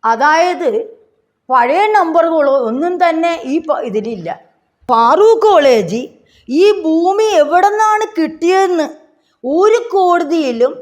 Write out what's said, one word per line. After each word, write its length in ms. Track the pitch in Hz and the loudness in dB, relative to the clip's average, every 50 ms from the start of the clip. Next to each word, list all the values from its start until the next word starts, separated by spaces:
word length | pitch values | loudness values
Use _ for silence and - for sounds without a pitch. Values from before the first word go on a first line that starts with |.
| - 226 226 | 0 -2 -2
അതായത് 580 | 220 262 294 311 330 339 359 359 - 349 277 208 220 - - - _ _ _ _ _ _ _ _ _ _ _ 254 | 2 2 2 2 2 0 0 -2 -2 -4 -2 -2 -4 -6 -8 -14 _ _ _ _ _ _ _ _ _ _ _ 0
പഴയ 300 | 262 240 240 277 349 415 427 427 | 2 2 2 2 0 0 2 2
നമ്പറുകളോ 580 | 415 370 330 320 339 330 339 330 320 285 277 269 277 247 226 | 0 0 2 0 0 0 2 0 0 0 2 0 0 -2 -2
ഒന്നും 260 | 220 262 302 349 359 359 359 | -4 -4 -4 -4 -2 0 0
തന്നെ 280 | 339 330 320 330 339 339 320 - 262 269 | 0 0 0 -2 -4 -4 -6 -6 -6 -6
ഈ 40 | 330 311 | -6 -4
പ-, 120 | - 294 - 226 240 | -4 -4 -4 -4 -6
ഇതിലില്ല. 400 | 190 214 202 214 233 196 165 165 - - _ _ _ _ _ _ _ _ _ - | -6 -6 -6 -6 -10 -10 -10 -12 -12 -12 _ _ _ _ _ _ _ _ _ -2
ഫാറൂഖ് 520 | 226 226 233 233 294 330 415 440 453 453 427 | 0 2 2 2 4 4 4 4 4 4 4
കോളേജ് 560 | 440 403 330 285 277 254 226 196 160 180 233 254 - _ _ _ _ _ _ _ - 247 294 370 | 4 4 4 4 4 2 2 0 -2 -6 -8 -8 -8 _ _ _ _ _ _ _ -6 0 2 2
ഈ 20 | 415 415 381 339 | 2 2 0 0
ഭൂമി 420 | 320 320 320 339 359 392 403 440 440 415 330 294 | -2 0 0 0 0 0 0 0 0 2 2 2
എവിടെ 280 | 285 311 349 370 415 415 | 2 2 2 2 2 0
നിന്നാണ് 300 | 427 440 427 427 427 440 427 - - | 2 0 0 0 0 -2 -4 -4 -4
കിട്ടിയതെന്ന് 680 | 320 302 320 - 330 339 370 381 392 370 359 330 302 277 - - _ _ _ _ _ _ _ _ - | -4 -4 -4 -4 -2 0 2 2 2 0 0 -2 -4 -6 -8 -16 _ _ _ _ _ _ _ _ -8
ഒരു 360 | 247 285 330 381 427 440 480 480 466 392 | -4 -2 0 2 2 2 0 -2 -2 -2
കോടതിയിലും 800 | 392 370 359 349 349 339 277 320 330 311 262 240 226 240 269 - - | 0 2 2 2 0 0 -2 -2 -2 -2 -2 -2 -2 -2 -2 -2 -6